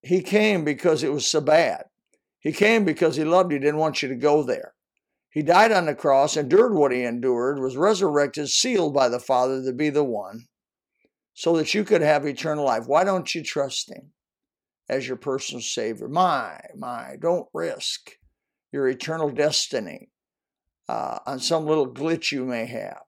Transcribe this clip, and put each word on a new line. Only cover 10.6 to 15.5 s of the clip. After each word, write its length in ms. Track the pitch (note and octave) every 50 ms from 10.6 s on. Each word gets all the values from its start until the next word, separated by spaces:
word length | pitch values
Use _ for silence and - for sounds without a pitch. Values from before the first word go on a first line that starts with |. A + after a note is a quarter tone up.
| _ _ _ _ _ _ _ _ _ _ _ _ _ _ _
so 240 | - - E3 E3+
that 160 | E3 D#3 - -
you 100 | G#3 G#3
could 200 | - G#3+ - C3
have 200 | D3+ D3+ C#3+ C#3
eternal 420 | D3 C3+ - - D#3 D3+ D3+ C#3+
life. 180 | C3+ A#2 A2 A#2
Why 180 | A#2 C#3 D#3+ F3+
don't 300 | G3 F#3+ F#3 - - -
you 80 | E3+
trust 480 | D3+ - - D3 C#3 C3+ - - - -
him 220 | - - C#3 D3+ _ _ _ _ _ _ _ _ _ _ _ _ _ _ _
as 200 | _ - C3+ B2+
your 100 | B2+ C3
personal 460 | A#2+ - D3 C3 C3+ - -